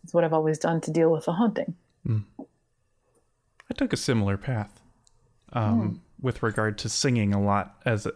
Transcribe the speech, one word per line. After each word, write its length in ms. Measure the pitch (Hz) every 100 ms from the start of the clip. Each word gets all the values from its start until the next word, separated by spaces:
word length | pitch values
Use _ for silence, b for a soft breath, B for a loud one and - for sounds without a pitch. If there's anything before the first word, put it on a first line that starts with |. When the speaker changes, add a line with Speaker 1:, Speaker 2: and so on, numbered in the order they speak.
Speaker 1:
it's 100 | -
what 100 | 175 165
I've 80 |
always 240 | 160 156 156
done 200 | 165 165
to 100 | 160
deal 180 | 160 160
with 140 | 156 165
the 80 |
haunting. 420 | 170 233 214 - - _ _ -
Speaker 2:
Mm. 160 | 110 101 - - _ _ _ _ _ _ _ _ _ _ - -
I 40 | -
took 180 | 269
a 40 | -
similar 400 | - 117 101 98
path, 440 | - 120 104 - - _ _ _ _ _ _
um, 280 | 120 107 113
Speaker 1:
Mm. 180 | 90 85 - -
Speaker 2:
with 220 | 127 -
regard 340 | 117 107 110 104
to 100 | 113
singing 440 | - 143 120 104
a 80 | 101
lot 400 | 101 101 95 - -
as, 200 | 110 -